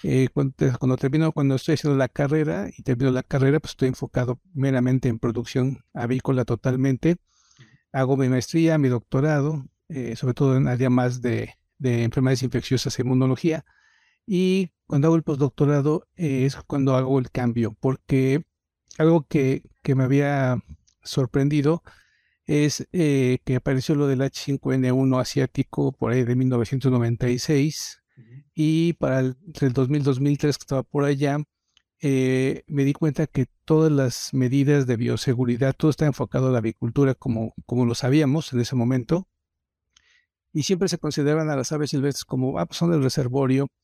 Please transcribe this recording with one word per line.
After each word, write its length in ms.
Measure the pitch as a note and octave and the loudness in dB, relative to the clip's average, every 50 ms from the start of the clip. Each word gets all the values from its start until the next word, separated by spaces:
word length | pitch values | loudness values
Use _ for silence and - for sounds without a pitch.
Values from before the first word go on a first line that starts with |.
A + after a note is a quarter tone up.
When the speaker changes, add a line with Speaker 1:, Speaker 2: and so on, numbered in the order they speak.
| - | -4
Speaker 1:
Eh, 260 | F3 C3+ C3 C3 C3 - | -2 0 2 0 0 0
cuando, 220 | C#3+ C#3+ C3+ C3 - D3+ C#3 B2+ - | -2 -2 -2 -2 0 0 0 0 0
cuando 180 | - C3 B2+ | 0 0 0
termino, 340 | B2+ - C3+ C3+ D#3 D#3+ D#3+ D#3 | 0 0 0 0 2 0 0 0
cuando 240 | - C#3+ C#3 C3+ | 0 0 0 0
estoy 180 | B2+ - - D#3+ | 0 0 -2 -2
haciendo 240 | C#3+ - D3+ C#3+ C3+ | 0 0 0 2 2
la 100 | C3 A#2+ | 0 0
carrera 640 | - - C#3+ C#3 D3+ D#3 D#3 D3+ E3 F3+ G#3 - - | 0 -4 -2 0 0 0 0 -2 -2 -4 -6 -8 -12
y 80 | - - | -10 -4
termino 260 | - C3 A#2+ C3 C3+ | -4 -2 0 0 0
la 120 | B2+ B2+ - | 0 -2 -4
carrera, 380 | - - C#3 C3 C3+ C#3+ D#3 | -2 -2 2 2 2 2 2
pues 120 | - - - | -2 -4 -6
estoy 160 | - C#3 C3 | -2 -2 -2
enfocado 520 | B2+ - - B2+ - C3 B2 A#2+ B2 - _ _ _ | -2 -4 -8 -6 -4 -4 -2 -2 -4 -8 _ _ _
meramente 560 | C#3+ C3+ C#3 C3+ B2+ B2 B2+ C3 C3 - B2+ | -2 -2 0 0 2 2 2 2 2 2 0
en 80 | A#2 A2+ | -2 0
producción 640 | - A#2+ A2 A#2+ A#2 - - C3+ B2 C3+ C3 - - _ _ | -2 -4 -4 -4 -6 -4 -2 -2 -2 -2 -4 -6 -14 _ _
avícola 540 | D#3+ A#2 A#2 B2+ C3 - - C3+ B2+ A#2+ | -6 -4 -2 -2 -2 0 0 0 0 0
totalmente. 720 | - A#2+ A2 - C3+ B2 C3 C3 C#3 C3 A#2 - D#3+ F3 - - _ _ _ _ _ _ _ A#2+ _ _ _ _ _ - | -2 -4 -4 -2 -2 -2 0 0 0 0 0 0 0 0 0 -4 _ _ _ _ _ _ _ -20 _ _ _ _ _ -4
Hago 240 | C#3 C3 B2+ C#3 | -2 0 0 2
mi 120 | C3+ C#3 B2+ | 2 2 2
maestría, 500 | B2+ B2+ A#2+ - - E3 E3 D#3+ D#3+ D#3 | 2 0 -2 -2 0 2 2 4 2 2
mi 100 | C#3+ C3 | 2 2
doctorado, 800 | B2 A#2+ - _ - C3+ C#3 D#3 D3+ D3 C3+ D3 D#3+ D3 C3 - _ _ _ _ | 0 0 -4 _ -2 0 0 2 0 0 0 -2 -4 -6 -8 -12 _ _ _ _
eh, 260 | D#3+ C3+ B2 A#2 A2+ | -12 -10 -8 -8 -8
sobre 200 | - - B2+ A#2+ | -4 -4 -4 0
todo 220 | - D3 C3+ C3 | 0 2 2 2
en 120 | C3 C#3+ C#3 | 2 2 0
área 220 | B2 A#2 C3 B2+ | 0 0 2 2
más 320 | B2 B2+ B2 B2+ B2 B2+ A#2 | 2 2 2 0 -2 -2 -4
de, 340 | B2 A#2 A2+ A2 - - _ _ _ _ _ | -2 -2 -2 -4 -8 -12 _ _ _ _ _
de 260 | C3+ B2+ A#2+ A#2 A#2 | -2 -2 0 0 0
enfermedades 400 | A2+ - C#3+ C3 C3 C3+ B2 C3 | 0 0 0 2 2 2 0 -2
infecciosas 520 | B2 - B2 - - C3 A#2+ - C3 - | -2 -4 -4 -2 -2 -2 -2 -2 -4 -4
e 60 | - B2+ | -4 -2
inmunología. 600 | B2 C3 B2+ C3 C3 C3 - - E3+ D#3 D#3 - _ _ _ _ _ _ _ _ _ _ _ _ | 0 2 2 2 2 0 0 0 -2 -2 -2 -6 _ _ _ _ _ _ _ _ _ _ _ _
Y 460 | - G3+ F3 F#3 F#3 F#3 F#3+ F#3 E3+ - _ _ | -4 -2 0 2 2 2 0 -2 -4 -8 _ _
cuando 220 | _ - C#3+ C#3 D#3+ | _ 0 2 4 4
hago 80 | E3 | 2
el 80 | E3 D#3 | 2 2
postdoctorado, 800 | - D3+ C3 D3 C3+ - - D3+ C#3+ D3 C#3+ C3+ D3+ D3+ D#3 - _ _ | -2 -2 0 0 -2 0 0 0 2 2 2 2 0 0 -2 -4 _ _
eh, 300 | - F3 D3 C3+ C3 B2+ | -6 -4 -2 0 0 0
es 100 | C#3 C3+ | 0 -2
cuando 400 | - - _ - C#3+ C3+ C3+ C3 | -4 -10 _ -4 0 0 2 2
hago 240 | B2+ C3 C3 C#3 C3+ | 2 2 2 0 0
el 140 | B2+ - - | 0 -2 -4
cambio, 440 | - A#2+ A#2+ A#2 A#2+ A2+ G#2 G#2+ - | -2 -2 0 0 0 -2 -2 -4 -2
porque 640 | - C3+ C3 - - - C#3 C3+ C3 C3 C3+ D3+ E3 - _ _ _ _ _ _ _ _ - | -2 -2 -2 -2 -4 -2 0 2 2 2 0 0 -2 -6 _ _ _ _ _ _ _ _ -4
algo 300 | - D#3 E3 E3 E3+ C#3 | 0 2 4 4 4 2
que, 380 | - - D3+ C3+ C3 C3 - - - _ _ _ | 0 0 0 2 2 0 -2 -6 -14 _ _ _
que 140 | - C3+ | 0 0
me 80 | C3 C3 | 2 2
había 580 | B2+ C#3 C#3 C#3+ C#3+ C#3+ C#3 C3 B2+ B2+ - - - - - _ _ _ _ _ | 2 2 2 2 2 0 0 0 0 0 -2 -4 -10 -18 -20 _ _ _ _ _
sorprendido 800 | - - - C3+ B2 - C#3 C3+ C#3+ D3+ D3+ C3+ D3 E3 E3+ - - - _ _ _ _ _ _ _ _ _ _ | -6 -2 -2 -2 0 0 0 2 2 2 2 2 2 0 0 -4 -12 -20 _ _ _ _ _ _ _ _ _ _
es, 400 | - D#3 D3 D3 D3+ - - - - - | -2 0 2 2 2 0 -2 -8 -6 -2
eh, 460 | F3+ D#3+ D3+ C#3+ C3+ C3 B2 B2+ C3 - | 0 2 2 2 2 2 2 0 -2 -2
que 120 | - C3 | -2 -2
apareció 400 | B2 - - C#3 C3 - - D#3+ | -2 0 0 -2 -2 0 0 0
lo 100 | C#3+ D3 | 0 2
del 160 | C#3 C3+ B2+ C3+ | 0 0 0 -2
H 180 | C#3 - - | -2 -4 -6
cinco 320 | - - C#3 C3+ - C#3 C3 | -6 -4 -6 -4 -2 -2 0
N 200 | C3 B2+ B2+ B2+ | 0 2 2 2
uno 260 | C3 C3+ C3 C3 B2+ | 2 2 2 2 2
asiático 720 | B2 - - C#3+ C3+ B2+ - - C3 - - - C#3+ C3+ | 0 -2 0 -2 -2 0 0 -4 -4 -2 -2 -2 -2 -2
por 220 | C3+ - - A2+ A#2 | -2 -2 -2 0 2
ahí 100 | B2+ B2+ | 2 2
de 140 | A#2 B2 | 2 0
mil 120 | B2+ C3 C3 | 2 2 2
novecientos 440 | B2+ A#2+ A#2 - - C3 - C3+ B2+ | 2 0 0 0 -2 0 0 2 2
noventa 360 | B2 A#2 A#2 A#2+ - - B2 | 2 2 0 0 0 0 -2
y 120 | B2 B2 | 0 -2
seis, 640 | - - D#3 C#3 C#3 D#3 D3 - - - - - _ _ _ | 0 0 2 2 2 0 -2 -6 -10 -12 -14 -18 _ _ _
Speaker 2:
Ujú. 280 | - A#2+ A2+ A#2+ C3+ D3 _ _ | -20 -20 -20 -20 -20 -20 _ _
Speaker 1:
y 380 | - D#3 D#3 D#3+ D#3+ E3 E3+ D#3+ | -2 0 2 2 2 2 0 0
para 260 | - D3 C3+ C3 C3+ | 0 -2 0 0 0
el, 180 | C3 C3 B2+ - _ | 0 -2 -4 -6 _
entre 200 | - D#3 - C#3+ | -20 -6 -2 0
el 60 | C3+ A#2+ | 0 2
dos 160 | C3 C3+ B2+ | 2 0 0
mil 140 | D3 D3+ C#3 | 0 0 0
y 20 | |
dos 160 | C#3 C3+ B2+ | 0 0 0
mil 180 | C#3 C#3+ D3 C#3+ | 0 0 0 2
tres 200 | - D3 C#3 - | 0 -2 -2 -2
que 40 | - | -6
estaba 220 | - C#3 C3 A#2+ | -6 -4 -4 -4
por 180 | - - D3 C#3+ | -4 -2 -2 0
allá, 400 | C#3+ D3 C3+ D3 C#3+ C#3+ D3 D3+ - _ _ _ _ _ _ _ _ _ _ - | 0 0 0 0 -2 -2 -4 -6 -8 _ _ _ _ _ _ _ _ _ _ -2
eh, 600 | C#3+ C3+ C3 C3 C3 C3 C3 C3 C3+ - - - | 0 0 2 2 2 2 2 0 0 -2 -4 -8
me 180 | _ D3 C#3+ C#3 | _ -2 0 0
di 100 | C#3 C#3+ | 0 0
cuenta 320 | - - D#3 C#3 - D#3+ | 0 0 -2 0 0 -4
que 180 | - - E3 D#3+ - _ _ _ | -2 0 -2 -2 -2 _ _ _
todas 260 | - D#3 D#3 D#3+ D#3+ D3+ | 0 2 4 4 4 4
las 400 | C#3 C3+ B2+ - - - - - | 2 2 0 -2 -4 -10 -4 -2
medidas 540 | C3+ B2+ B2 B2+ C#3 C3+ C3+ D3 C#3+ C3+ | 0 0 2 2 2 2 4 4 2 2
de 100 | A#2+ B2 | 0 0
bioseguridad, 800 | A2 A#2+ A#2+ A#2+ A2+ - - B2 A#2 B2+ A#2+ B2 A#2 C3+ C3+ C3 | -2 0 -2 -2 -2 0 -2 0 0 0 0 0 0 0 -2 0
todo 140 | - - D#3 | 0 0 0
está 160 | D3 - D#3+ | 2 2 0
enfocado 420 | D3+ C3 - C3 - - C3 C3 C3 | 0 0 -2 -6 -4 -2 -2 0 0
a 20 | |
la 60 | B2+ | 0
avicultura 580 | A#2 G#2+ A2+ A2+ - - A#2 A#2 C#3 C#3+ C3+ B2+ | 0 -2 -2 -4 -4 -6 -4 0 2 2 2 0
como, 380 | - - C3+ A#2 A2+ A2+ - - - - | -2 -4 -4 -4 -2 -4 -6 -8 -12 -10
como 180 | - B2+ A#2+ B2+ | -4 -2 0 0
lo 100 | A#2 A#2 | 0 0
sabíamos 600 | - - B2 C3+ D#3 D#3 C3+ C3+ D#3+ A2+ - - | -2 -2 0 2 2 2 2 0 -2 -4 -2 -2
en 60 | A#2+ | -2
ese 140 | A#2+ - - | -2 -2 -2
momento, 540 | B2 A#2 A#2+ C3 B2+ A#2+ - D#3 F3 F#3+ - _ _ _ _ _ _ _ _ _ _ _ _ _ _ _ _ _ _ _ _ _ _ _ _ | -2 0 0 0 -2 0 0 -2 -2 -2 -6 _ _ _ _ _ _ _ _ _ _ _ _ _ _ _ _ _ _ _ _ _ _ _ _
y 120 | _ E3 C#3 | _ -4 -2
siempre 260 | - F#3+ E3+ G3 F3+ | 0 0 0 0 -2
se 80 | F3 | -2
consideraban 540 | E3 - D3+ C#3 - C#3+ C#3+ D3+ D#3+ D#3 D3+ | -4 -4 -6 -4 0 0 0 0 0 0 -2
a 60 | D3 | -2
las 160 | C3+ B2 - D#3+ | -4 -4 -4 -4
aves 180 | D3 D3+ C#3 | -4 -4 -2
silvestres 340 | - C#3 C3 C#3+ C#3 - - | -2 -2 -2 -2 -4 -6 -8
como, 340 | - - C3 B2+ B2+ - - | -6 -4 -2 -2 -2 -2 -4
ah, 60 | E3+ | -6
pues 140 | - - - | -6 -4 -2
son 120 | E3+ E3+ | 0 2
del 120 | E3+ D3+ C3+ | 2 2 2
reservorio, 640 | C3 - - C3+ B2 B2 C#3 C#3 B2+ C3 C3+ C#3+ - - _ | 0 0 0 -2 -2 0 0 0 2 2 0 0 -2 -6 _